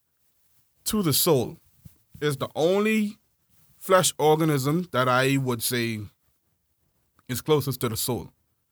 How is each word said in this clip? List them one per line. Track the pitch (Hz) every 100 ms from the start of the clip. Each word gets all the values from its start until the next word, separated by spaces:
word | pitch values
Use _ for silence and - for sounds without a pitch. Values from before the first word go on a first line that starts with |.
| _ _ _ _ _ _ _ _
to | - 214
the | 170
soul. | 135 180 139 87 - _ _ - _ _ -
It's | 147 139
the | 123 -
only | 151 196 214 220 208 - _ _ _ _ _ _
flesh | - 185 185 -
organism | 151 156 160 143 131 165 180
that | 123 127
I | 127 135 139
would | 127 117
say | - 123 117 107 101 _ _ _ _ _ _ _ _ _ _ _ -
is | 123
closest | - 151 139 -
to | 120
the | 110
soul | - 113 - _ _ _ _